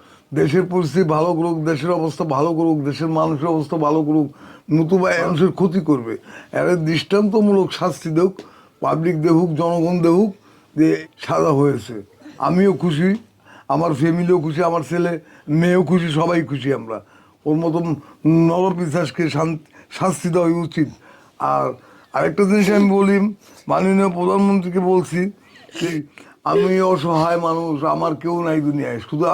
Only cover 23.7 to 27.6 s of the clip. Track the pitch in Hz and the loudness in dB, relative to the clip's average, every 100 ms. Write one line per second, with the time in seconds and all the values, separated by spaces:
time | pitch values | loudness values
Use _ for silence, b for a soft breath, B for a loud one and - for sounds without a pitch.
23.7 | 147 190 196 196 175 180 196 202 196 175 | 0 2 2 2 0 0 2 2 2 0
24.7 | 180 180 185 - 170 190 - B B - | -2 2 2 0 -2 -4 -6 B B -18
25.7 | - 170 156 147 B B B 147 180 185 | -8 -6 -6 -8 B B B -2 0 2
26.7 | 185 185 180 165 160 165 170 165 165 | 2 2 0 0 0 0 0 -2 -4